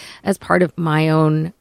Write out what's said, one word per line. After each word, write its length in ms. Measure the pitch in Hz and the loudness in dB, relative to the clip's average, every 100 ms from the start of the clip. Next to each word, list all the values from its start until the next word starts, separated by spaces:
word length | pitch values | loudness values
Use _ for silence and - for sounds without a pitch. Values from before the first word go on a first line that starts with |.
| - - | -20 -12
as 140 | - 196 | -6 -6
part 240 | - 175 | 0 0
of 160 | 180 - | 0 -2
my 320 | 165 151 160 | -2 0 2
own 440 | 156 156 156 160 - | 2 2 0 -4 -10